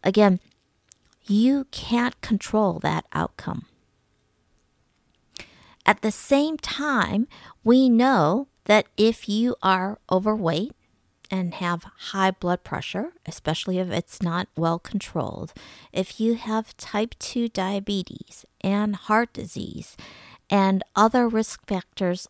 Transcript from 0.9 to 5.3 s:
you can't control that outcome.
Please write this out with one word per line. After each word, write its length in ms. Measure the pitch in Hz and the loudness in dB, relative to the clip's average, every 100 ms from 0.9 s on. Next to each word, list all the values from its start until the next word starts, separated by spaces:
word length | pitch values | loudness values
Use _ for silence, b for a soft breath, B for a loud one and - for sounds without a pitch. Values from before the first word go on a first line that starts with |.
| - _ _ - | -20 _ _ 0
you 400 | 202 240 277 269 | 4 4 2 -2
can't 500 | - - 240 247 - | -10 -4 -2 -2 -6
control 580 | - 202 - 214 202 165 | -4 -2 0 0 2 0
that 260 | 151 160 - | -2 -4 -4
outcome. 540 | - 165 - - - - _ _ _ _ _ _ _ _ _ _ _ _ _ _ _ _ | -4 -4 -6 -10 -10 -12 _ _ _ _ _ _ _ _ _ _ _ _ _ _ _ _